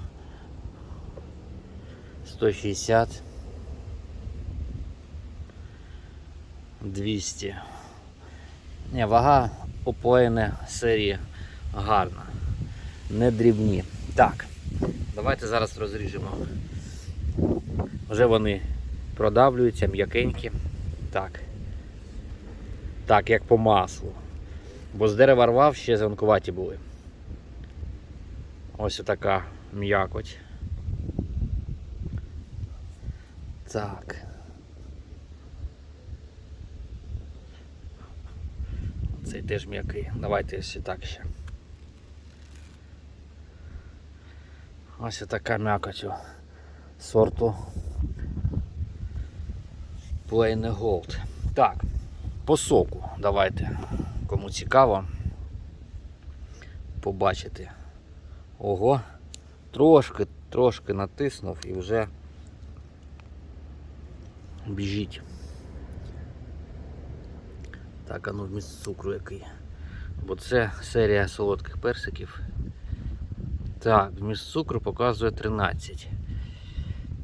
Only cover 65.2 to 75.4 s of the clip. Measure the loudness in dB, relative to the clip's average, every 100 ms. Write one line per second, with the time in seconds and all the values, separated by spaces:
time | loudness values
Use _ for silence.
65.2 | -14 -14 -12 -14 -14 -14 -12 -12 -12 -12
66.2 | -12 -14 -12 -12 -12 -12 -12 -12 -12 -12
67.2 | -12 -14 -14 -14 -14 -14 -14 -16 -10 -8
68.2 | -6 -6 -6 -6 -8 -10 -8 -6 -4 -6
69.2 | -8 -12 -12 -14 -14 -12 -12 -10 -8 -8
70.2 | -6 -6 2 4 4 -2 0 4 6 6
71.2 | 4 2 2 2 -2 -2 0 0 -4 -8
72.2 | -10 -8 -6 -4 -6 -8 -8 -6 -4 -6
73.2 | -6 -6 -4 -4 -4 -2 6 6 6 0
74.2 | -4 -4 -4 -4 -2 -2 -2 2 2 4
75.2 | 0 0